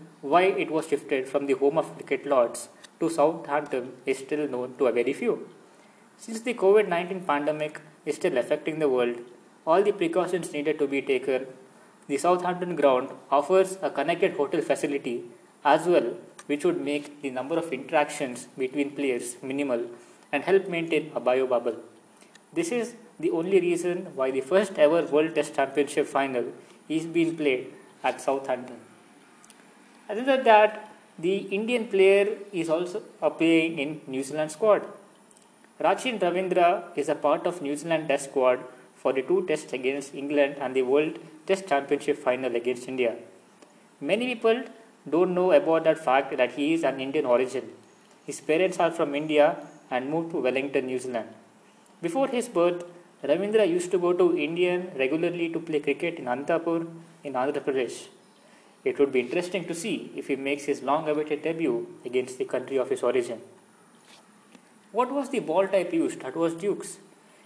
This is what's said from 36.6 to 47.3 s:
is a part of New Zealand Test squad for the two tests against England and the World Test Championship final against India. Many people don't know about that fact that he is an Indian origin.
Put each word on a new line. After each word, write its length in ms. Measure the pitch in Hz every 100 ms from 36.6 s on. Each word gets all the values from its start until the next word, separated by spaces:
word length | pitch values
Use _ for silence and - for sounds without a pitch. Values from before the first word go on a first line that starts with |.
| 175 190 - -
is 120 | 143
a 60 |
part 320 | 143 147 165 175
of 160 | 175
New 140 | 139 147
Zealand 320 | 165 160 151
Test 220 | 139 -
squad 280 | 139 127 127 - - - -
for 160 | 135
the 100 | 131
two 240 | 127 185 180
tests 260 | 151 -
against 400 | 131 127 143 135
England 440 | 139 143 147 139 143
and 140 | 131
the 80 | 131
World 380 | 127 143 156 - - - -
Test 220 | 190 -
Championship 500 | 139 139 143 - 139
final 380 | - 127 131 117
against 320 | 123 120 -
India. 260 | 131 117 101 - - _ _ - _ _ -
Many 340 | 143 208 254
people 300 | 233 226 240 269 - - _ 143
don't 260 | 156 185
know 180 | 180 185
about 320 | 147 147 160
that 200 | 160 156
fact 320 | - 135 139 147
that 180 | 123
he 200 | 135 147
is 80 | 165
an 160 | 139 131
Indian 280 | 135 151
origin. 440 | 131